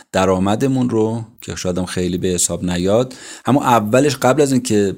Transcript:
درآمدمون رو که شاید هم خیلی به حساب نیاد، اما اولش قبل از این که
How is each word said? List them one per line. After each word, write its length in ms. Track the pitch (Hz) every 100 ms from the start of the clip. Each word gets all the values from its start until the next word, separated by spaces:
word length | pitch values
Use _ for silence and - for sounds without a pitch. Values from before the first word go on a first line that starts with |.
| -
درآمدمون 800 | 95 95 92 98 110 135 131 123
رو 340 | 110 107 117 113 _
که 160 | - 92
شاید 220 | 92 90
هم 60 |
خیلی 340 | 90 - 90 90
به 100 | 92
حساب 360 | 87 - 87
نیاد، 500 | 90 87 92 110 127 - - - -
اما 180 | 139
اولش 520 | 139 117 104 123 147 131
قبل 260 | 123 135
از 100 | 139
این 100 | 127
که 320 | 120 107 101